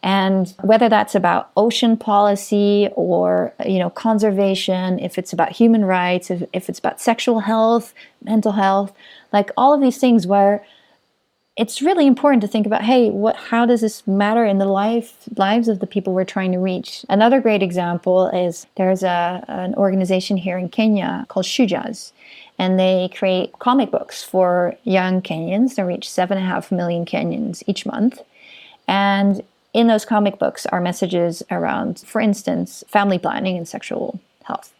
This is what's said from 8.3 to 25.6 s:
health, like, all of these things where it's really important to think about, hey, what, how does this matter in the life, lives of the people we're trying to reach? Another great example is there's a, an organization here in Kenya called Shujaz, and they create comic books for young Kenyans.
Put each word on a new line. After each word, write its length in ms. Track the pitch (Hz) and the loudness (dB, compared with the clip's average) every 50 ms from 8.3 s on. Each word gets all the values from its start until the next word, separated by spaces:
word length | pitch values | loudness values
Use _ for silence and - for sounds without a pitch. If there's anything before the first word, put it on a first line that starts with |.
| 214 220 208 220 196 | 0 2 2 2 0
health, 400 | 214 196 190 196 196 202 196 - _ - - - - _ _ | 2 2 2 2 2 0 -2 -8 _ -20 -20 -20 -20 _ _
like, 200 | - 208 202 - - - | 0 0 0 0 0 2
all 160 | 247 269 294 | 4 4 4
of 80 | 294 277 | 4 4
these 160 | 254 240 - | 0 0 2
things 280 | - 254 240 226 175 | 2 4 4 4 4
where 380 | 180 196 202 196 202 202 202 - _ _ _ _ _ _ _ _ _ _ _ _ _ _ _ _ _ _ | 4 2 4 4 4 4 0 -4 _ _ _ _ _ _ _ _ _ _ _ _ _ _ _ _ _ _
it's 280 | - 226 214 - - 269 | -4 -4 -4 -4 -2 0
really 240 | 320 381 349 302 | 0 2 4 4
important 340 | 277 247 247 - 285 277 247 | 4 4 4 4 4 4 4
to 80 | 202 202 | 2 0
think 180 | - 220 208 | -2 -2 -2
about, 160 | 208 214 - 214 | 0 -2 -2 0
hey, 280 | 220 262 254 240 208 | 2 4 4 4 2
what, 260 | 208 196 202 220 - | 2 0 0 0 0
how 300 | - - - - 233 240 | -2 -6 -4 0 0 2
does 160 | 240 247 233 226 | 2 2 2 2
this 220 | 214 - - - | -2 -4 -4 -4
matter 380 | - 190 196 202 208 220 233 233 | -2 0 0 2 2 2 2 2
in 120 | 214 196 | 2 2
the 80 | 196 196 | 2 2
life, 520 | 196 196 190 202 220 226 233 233 - - _ - - - | 0 0 0 0 0 0 -2 -4 -6 -16 _ -18 -12 -2
lives 320 | - 196 190 208 233 233 226 | -2 0 2 2 2 2 0
of 120 | 220 185 | 0 -2
the 60 | - | -4
people 280 | 190 - 208 185 196 185 | -4 -4 -4 -2 -2 -2
we're 100 | 185 190 | -2 -2
trying 260 | 190 - 202 190 185 | -2 -4 -4 -2 -2
to 80 | 185 180 | -2 -2
reach? 460 | 185 190 185 180 - - - - - - | -2 -2 -2 -4 -6 -10 -16 -16 -6 -2
Another 320 | 196 202 214 240 247 269 233 | 2 4 4 6 4 4 4
great 200 | 226 214 202 190 | 2 2 2 0
example 640 | 185 175 180 175 175 175 175 - 190 185 185 185 180 | 0 -2 -2 -2 -2 -4 -2 0 2 2 2 2 2
is 380 | - 180 180 175 165 - - _ _ | 0 -2 -2 -2 -4 -6 -14 _ _
there's 260 | - 190 185 190 185 190 | -2 0 0 0 0 0
a, 420 | 185 175 175 175 175 180 185 - - | -2 0 0 0 -2 -4 -6 -10 -10
an 260 | - 185 185 185 - | -8 -8 -6 -6 -2
organization 640 | - 202 196 185 190 185 175 190 185 180 - 208 185 | 0 0 2 2 0 0 0 0 -2 0 -2 -4 -4
here 180 | 175 190 175 | -2 -4 -6
in 140 | 185 185 175 | -6 -6 -6
Kenya 560 | - - 220 220 214 202 180 - 175 - - - | -2 0 2 2 2 2 0 -4 -6 -6 -10 -6
called 160 | - 196 185 | -6 -6 -4
Shujaz, 680 | - - - 262 196 202 - - - - - - - _ _ - - - - - - _ _ | -4 0 0 0 0 0 -4 -4 -8 -12 -12 -16 -20 _ _ -20 -20 -20 -20 -20 -20 _ _
and 220 | 190 185 190 185 | -2 0 2 2
they 300 | 185 185 185 185 180 185 - | 2 2 2 0 0 -4 -6
create 380 | - - 190 185 185 180 - _ - | -4 -2 0 0 0 -2 -4 _ -4
comic 320 | - 240 247 277 247 - | -2 0 2 2 2 0
books 340 | - - - - - - - | -2 -6 -6 -6 -14 -16 -16
for 500 | - - 185 185 180 175 180 175 175 - _ _ | -4 0 0 2 2 2 0 0 -2 -4 _ _
young 360 | - 190 190 180 185 185 185 | 0 0 0 2 2 -2 -2
Kenyans. 540 | 185 - 165 160 165 170 185 202 | -2 -4 -8 -6 -6 -4 0 0